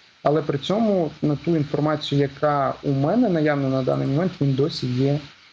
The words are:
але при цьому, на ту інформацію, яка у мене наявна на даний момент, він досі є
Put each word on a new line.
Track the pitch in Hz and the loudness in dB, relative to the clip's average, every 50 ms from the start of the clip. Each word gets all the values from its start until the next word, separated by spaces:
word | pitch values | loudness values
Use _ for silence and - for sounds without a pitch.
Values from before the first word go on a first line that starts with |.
| - _ _ _ - | -20 _ _ _ -2
але | 156 147 160 | 0 0 0
при | 156 147 143 143 | 0 -2 -4 -4
цьому, | - - 185 214 233 214 202 185 165 147 147 - | -2 -2 0 0 2 2 2 2 0 -2 -4 -2
на | - 151 147 | -2 -2 -2
ту | 143 - 175 170 | 0 0 0 0
інформацію, | 160 143 147 - 147 147 151 151 147 - - 143 139 | 0 0 0 -2 0 0 0 0 -2 -2 -2 0 0
яка | 143 139 139 - - 151 147 139 135 127 - - - | 0 0 -2 -2 0 0 2 2 0 -2 -2 -4 -2
у | 147 | -2
мене | 139 135 139 151 196 240 254 214 | 0 0 2 2 2 2 2 2
наявна | 175 160 151 156 147 143 139 131 | 2 2 2 2 2 0 0 0
на | 135 131 | 0 0
даний | 127 131 143 135 135 135 | 0 0 0 0 0 0
момент, | 135 147 180 185 - - | 0 0 0 -2 -2 0
він | 143 139 135 | 0 0 2
досі | 127 139 165 139 - - 127 | 2 0 -2 -2 -4 -4 -4
є | 123 127 135 139 143 151 147 - - - - - | -2 0 0 0 0 -2 -4 -8 -16 -20 -20 -20